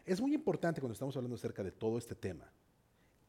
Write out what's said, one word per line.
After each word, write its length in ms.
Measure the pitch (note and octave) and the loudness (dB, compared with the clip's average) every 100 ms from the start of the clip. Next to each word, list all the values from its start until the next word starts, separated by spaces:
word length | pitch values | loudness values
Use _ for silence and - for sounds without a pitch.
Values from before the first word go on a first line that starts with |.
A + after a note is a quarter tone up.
es 160 | - F#3+ | -2 2
muy 120 | C4+ | 2
importante 480 | D4 - D#3+ E3+ D#3 | 2 2 2 2 2
cuando 120 | C3 | 0
estamos 240 | - C#3 C3+ | -2 -2 -2
hablando 180 | B2 | -2
acerca 280 | A#2 A2+ A2 | -2 -4 -2
de 100 | F#2+ | -4
todo 260 | - A2 A#2 | 0 2 2
este 160 | - | -2
tema 360 | - G2 D#2+ - - _ _ _ _ _ _ | -6 -6 -6 -12 -20 _ _ _ _ _ _